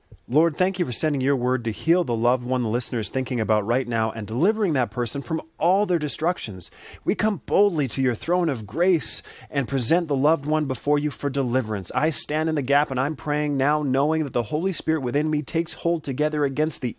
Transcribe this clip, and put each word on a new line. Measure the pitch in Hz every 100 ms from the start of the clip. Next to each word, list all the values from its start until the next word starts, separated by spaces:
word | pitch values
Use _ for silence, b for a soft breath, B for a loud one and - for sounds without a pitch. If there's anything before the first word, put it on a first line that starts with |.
| - - -
Lord, | 131 165 156
thank | 190 190
you | 147
for |
sending | 117 156 143
your | 131 139
word | 123 127
to | 117
heal | 107 - 180
the | 147
loved | 117 117 127
one | 123 127
the | 117
listener | 117 - 123
is | 104
thinking | 131 127 123
about | 107 107 101
right | 123 120
now | 117 113
and | 113 104
delivering | 117 175 220 202
that | 139 120
person | - 120 143
from | 135 160 - -
all | 170 190 202
their | 175
destructions. | 143 - 160 180 - 92 - B B B -
We | -
come | 220 185 -
boldly | 165 208 165 135
to | -
your | 131
throne | 117 - 180 165
of | 127 101
grace | 135 185 170 - - - B B
and | 139 127
present | 135 117 170 160
the | 139
loved | 143 160 139
one | 156 143
before | 127 - 147
you | 147
for | - 143
deliverance. | 135 127 123 107 104 92 117
I | 156
stand | - - 151 160
in | 156
the |
gap | 127 139 151
and | 127
I'm | 139 151
praying | - 147 151 139
now, | 135 151
knowing | 147 135 147 160 147
that |
the | 127
Holy | 117 156 190
Spirit | 180 - 160
within | 127 135 156
me | 151
takes | 139 165 170 -
hold | 170 170
together | 151 127 151 151
against | 143 135 156 -
the | 123